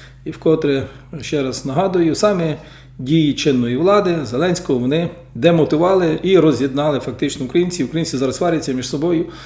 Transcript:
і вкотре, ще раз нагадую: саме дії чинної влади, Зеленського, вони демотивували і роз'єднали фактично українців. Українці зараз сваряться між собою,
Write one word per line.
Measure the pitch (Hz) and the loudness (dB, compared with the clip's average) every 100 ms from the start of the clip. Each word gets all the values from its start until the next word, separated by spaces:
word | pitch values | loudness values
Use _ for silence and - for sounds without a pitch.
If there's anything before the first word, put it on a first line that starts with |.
| - - 156 | -20 -16 -14
і | |
вкотре, | - 165 160 147 135 101 - - 151 | -2 0 2 2 -2 -4 -14 -16 -14
ще | 113 151 | -6 -4
раз | 131 120 139 | -4 -6 -4
нагадую: | 139 190 180 165 139 | -2 0 2 0 2
саме | 208 190 160 143 - - - - | 0 0 -2 -4 -10 -20 -20 -12
дії | 127 160 151 | 0 2 2
чинної | 127 151 127 120 127 | 2 2 2 0 0
влади, | 180 208 185 165 | 2 2 2 -2
Зеленського, | 120 123 180 175 - 127 | -4 -2 -2 -2 -2 0
вони | 123 156 170 - - 117 | 0 0 -2 -8 -16 0
демотивували | 160 170 143 151 180 190 170 151 | 2 4 2 2 4 4 2 0
і | 180 185 | 4 6
роз'єднали | 156 120 135 139 151 135 | 6 4 0 0 0 -2
фактично | - 117 143 - 127 | -4 -4 -4 -4 -2
українців. | 175 180 175 123 | 0 0 -2 -4
Українці | 165 160 131 | -2 -2 -2
зараз | 131 123 | -2 0
сваряться | 175 160 139 | 0 0 -2
між | 127 120 | -6 -4
собою, | 139 170 165 - - | -4 0 0 -2 -10